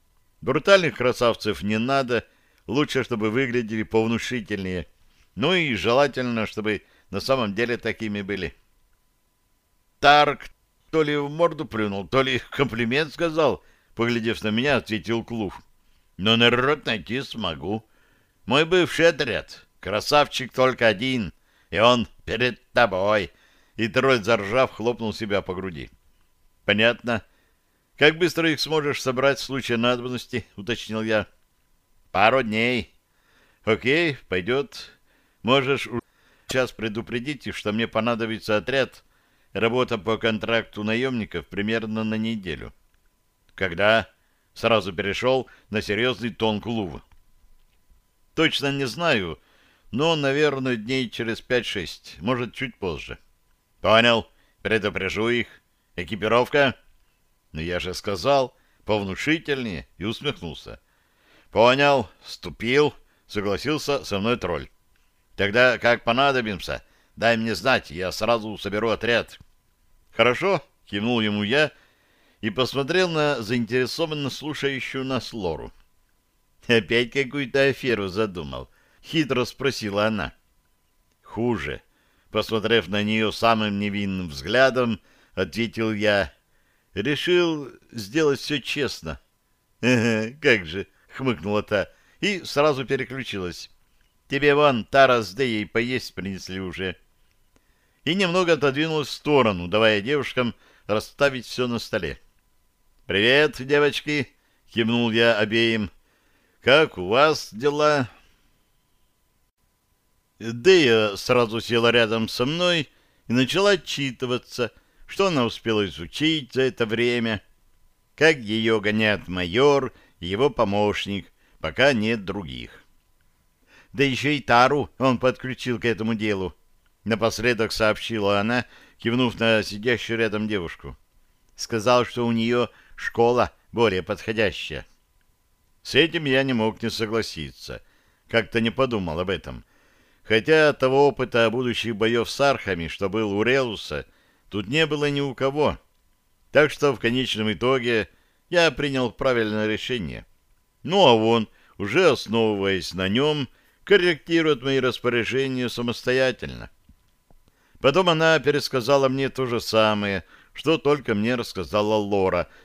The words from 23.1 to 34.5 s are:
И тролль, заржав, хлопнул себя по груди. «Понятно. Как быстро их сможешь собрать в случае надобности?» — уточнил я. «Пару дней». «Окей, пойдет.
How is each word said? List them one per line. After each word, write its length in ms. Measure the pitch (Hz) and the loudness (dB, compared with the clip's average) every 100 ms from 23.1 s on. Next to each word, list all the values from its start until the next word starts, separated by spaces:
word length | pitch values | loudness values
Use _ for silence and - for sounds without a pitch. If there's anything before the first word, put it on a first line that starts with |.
| 107 90 - _ _ _ - | 0 0 -8 _ _ _ -6
И 60 | 110 | -2
тролль, 360 | 127 135 127 | 0 2 2
заржав, 500 | 95 113 98 123 131 | 2 0 0 0 0
хлопнул 400 | - 113 110 110 | -2 -4 -4 -6
себя 280 | 98 110 101 | -6 -4 -4
по 140 | 90 90 | -4 -8
груди. 340 | 95 76 60 _ _ _ _ _ _ _ - | -8 -10 -16 _ _ _ _ _ _ _ 0
«Понятно. 580 | 104 113 113 117 110 - _ _ _ _ _ _ - | 2 2 2 -2 -4 -6 _ _ _ _ _ _ 2
Как 200 | 147 160 | 2 4
быстро 340 | 175 165 165 | 0 0 0
их 80 | 147 | 0
сможешь 420 | 143 156 147 127 | -2 -2 -2 -4
собрать 380 | 135 127 135 135 | -4 0 2 0
в 40 | |
случае 340 | - 135 117 117 | -4 -8 -4 0
надобности?» — 680 | 120 123 123 123 - 120 - - | 0 -2 -4 -10 -8 -10 -10 -12
уточнил 460 | 101 117 - 110 | -8 -8 -6 -6
я. 260 | 110 110 101 _ _ _ _ _ _ _ _ | -2 -2 -2 _ _ _ _ _ _ _ _
«Пару 320 | 90 107 131 | 2 4 4
дней». 500 | 117 107 120 123 87 _ _ _ _ _ _ _ | 0 0 0 0 -4 _ _ _ _ _ _ _
«Окей, 540 | - 104 117 151 170 127 - | -2 0 2 2 2 -2 -4
пойдет. 640 | 92 90 | -4 0